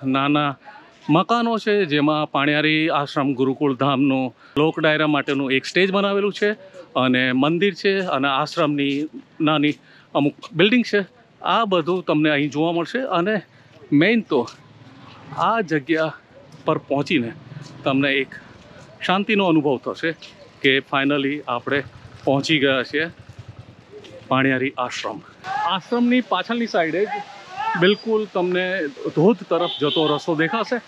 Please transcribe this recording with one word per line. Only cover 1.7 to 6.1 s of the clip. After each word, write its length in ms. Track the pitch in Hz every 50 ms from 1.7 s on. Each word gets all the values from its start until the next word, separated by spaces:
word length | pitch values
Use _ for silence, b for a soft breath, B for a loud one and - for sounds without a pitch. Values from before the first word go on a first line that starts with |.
| 208 208 196 151
જેમાં 380 | 143 147 143 151 151 151 151 147 -
પાણિયારી 500 | 147 139 147 147 151 151 156 156 156 156 165 147 147
આશ્રમ 300 | 143 139 - 156 139 139 139 120
ગુરુકુળ 360 | 135 131 131 - 151 143 135 123
ધામનું 420 | 135 143 139 131 143 139 135 131 131 123 - B B B B 143
લોક 180 | 151 160 156 170
ડાયરા 320 | 160 156 151 151 156 151 151
માટેનું 380 | 139 131 - 143 139 143 131 135
એક 80 | 135 - -
સ્ટેજ 220 | - 175 185 196 185
બનાવેલું 400 | 202 196 202